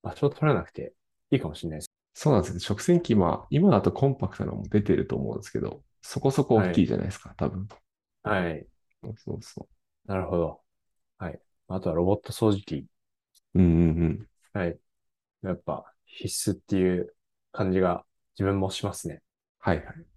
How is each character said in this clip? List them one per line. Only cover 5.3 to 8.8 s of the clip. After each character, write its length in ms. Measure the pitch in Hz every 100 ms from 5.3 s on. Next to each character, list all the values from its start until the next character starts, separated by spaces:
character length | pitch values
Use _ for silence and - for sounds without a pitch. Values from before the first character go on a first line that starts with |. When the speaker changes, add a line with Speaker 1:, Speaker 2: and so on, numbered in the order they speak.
Speaker 2:
う 40 | -
ん 20 |
で 40 |
す 60 | -
け 100 | -
ど、 240 | - - _ _
そ 180 | - -
こ 100 | 135
そ 140 | 135
こ 120 | 135 113
大 160 | 92
き 100 | 87
い 40 | 85
じ 80 |
ゃ 20 | -
な 80 |
い 20 | 92
で 60 |
す 60 | -
か、 100 | -
Speaker 1:
は 60 |
い。 20 | -
Speaker 2:
多 120 | 69
分。 200 | 92 104 - _ _ _ _
Speaker 1:
は 280 | 101 101 87
い。 160 | 78 - _